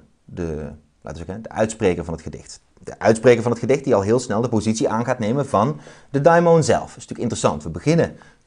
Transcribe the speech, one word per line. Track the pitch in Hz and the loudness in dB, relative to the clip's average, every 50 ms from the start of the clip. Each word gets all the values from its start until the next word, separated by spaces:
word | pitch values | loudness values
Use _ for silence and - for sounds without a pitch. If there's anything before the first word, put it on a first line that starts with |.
| - _ _ _ _ | -18 _ _ _ _
De, | - - 92 87 80 76 76 76 71 73 76 _ _ _ _ | -16 -12 -10 -8 -8 -8 -8 -10 -12 -14 -18 _ _ _ _
laten | - - 78 80 | -18 -16 -14 -14
we | 82 | -12
zeggen, | 85 92 110 | -12 -12 -12
de | - - | -14 -10
uitspreker | - - - - - - 107 92 87 82 80 | -4 -4 -2 -2 -2 0 0 0 0 0 -4
van | 87 80 | -8 -8
het | 80 - | -10 -10
gedicht. | - - - - - - - _ _ _ _ - | -12 -14 -14 -16 -18 -20 -20 _ _ _ _ -18
De | - - - | -16 -10 -2
uitspreker | - - 117 113 110 127 120 113 | 2 2 2 4 6 4 4 4
van | 110 120 | 2 -2
het | 120 - | -4 -2
gedicht | - 110 123 104 - | 0 0 0 0 2
die | 131 117 | 2 2
al | 98 | 2
heel | 95 101 117 131 | 2 2 0 0
snel | 127 - 101 107 | 0 -2 -2 -2
de | 123 120 | -2 0
positie | 113 107 95 110 110 113 139 - | -2 0 0 0 -2 0 0 0
aan | 104 113 120 | 0 -2 -2
gaat | 135 123 - | -2 -4 -4
nemen | 110 104 123 143 135 | -2 -2 -2 -2 -2
van | - - 98 107 143 151 - - - - - - - | 0 2 2 2 2 -2 -6 -12 -20 -20 -20 -14 -6
de | - 139 | -2 2
daimon | 143 170 165 170 170 170 165 165 135 | 4 6 6 6 6 6 4 4 4
zelf. | 113 101 80 | 4 2 0
Dat | - - | 0 -6
is | - | -16
natuurlijk | - - - - - | -18 -16 -14 -10 -6
interessant. | 120 117 117 - - 120 80 - - | -4 -4 -4 0 0 0 0 -2 -8
We | 87 | -8
beginnen | 82 90 - 143 165 165 117 80 - - - - _ _ _ | -8 -4 0 2 2 2 2 0 -4 -12 -20 -20 _ _ _